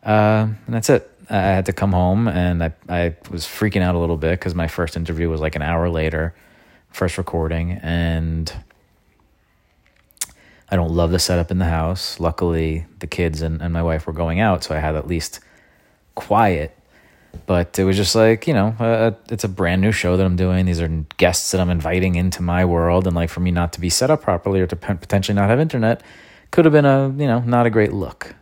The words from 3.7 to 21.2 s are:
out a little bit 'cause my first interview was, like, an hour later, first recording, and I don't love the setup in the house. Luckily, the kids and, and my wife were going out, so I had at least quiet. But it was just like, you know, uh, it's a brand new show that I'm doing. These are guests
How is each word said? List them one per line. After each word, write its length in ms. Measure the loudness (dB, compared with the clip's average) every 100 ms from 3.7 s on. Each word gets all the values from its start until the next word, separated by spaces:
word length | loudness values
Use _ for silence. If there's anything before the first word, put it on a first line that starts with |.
| 0
out 140 | 0 0
a 20 |
little 180 | 0 0
bit 240 | -2 -2
'cause 140 | -2
my 140 | -4 -4
first 280 | -4 -6 -4
interview 320 | -6 -2 -2
was, 120 | -2
like, 160 | -4 -4
an 60 |
hour 260 | -4 -2 0
later, 460 | 0 -2 -2 -6 -8 _ _ _ _ _
first 280 | -6 -4 -4
recording, 540 | -6 -4 -4 -2 -4
and 800 | -6 -4 -2 -2 -2 -2 -4 -6 -10 -18 _ _ _ _ _ _ _ _ _ _ _ _ _ _ _ -16 -16 _ _ _
I 60 | -2
don't 140 | 0
love 200 | 2 2
the 80 | 2
setup 320 | 0 0 0
in 80 | 0
the 60 |
house. 560 | 0 0 -2 -4 -8 -4
Luckily, 640 | -4 0 -2 0 -2 -4 -8 -14
the 60 | -12
kids 340 | -4 -2 -2
and, 180 | -4 -4
and 120 | -4
my 100 | -2
wife 240 | -2 -2 -4
were 60 |
going 280 | -4 -2 0
out, 220 | 0 0
so 120 | -2
I 40 | -4
had 160 | -2
at 140 | -4 -4
least 320 | -4 -6 -14 _ _ _ _ _ _ _
quiet. 640 | -16 0 2 4 2 -4 -10 _ _ _ _ _ -20 -2
But 320 | 0 0 0
it 60 |
was 120 | 2 2
just 180 | 2
like, 320 | 4 4 4 2
you 60 |
know, 240 | 0 0 0
uh, 340 | 0 2 0 -2 -10
it's 120 | -6
a 60 | -6
brand 320 | -2 0 2
new 100 | 2
show 280 | 0 0 2
that 80 | 2
I'm 100 | 2
doing. 300 | 2 2 2
These 160 | 0
are 60 | -2 -4 -6
guests 340 | 2